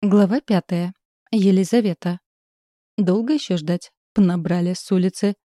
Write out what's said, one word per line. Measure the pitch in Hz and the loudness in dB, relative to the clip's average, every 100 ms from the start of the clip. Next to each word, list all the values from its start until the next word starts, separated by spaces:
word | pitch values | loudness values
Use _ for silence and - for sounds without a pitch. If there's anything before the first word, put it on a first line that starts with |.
Глава | 208 202 196 240 | 2 4 4 0
пятая. | - 196 - 175 175 190 _ _ _ | 0 -2 0 -6 -6 -10 _ _ _
Елизавета. | 220 196 190 190 240 214 170 180 180 _ _ _ _ _ _ _ - | 0 2 2 2 0 0 -2 -6 -8 _ _ _ _ _ _ _ -4
«Долго | 185 190 233 | 0 0 0
ещё | 302 - 180 | -2 -2 -4
ждать? | 156 175 - _ _ | -2 -6 -6 _ _
Понабрали | - 190 175 165 175 175 | 2 2 2 -2 -2 -2
с | 180 - | -4 -2
улицы», — | 185 185 - 202 208 | 0 0 -2 -4 -4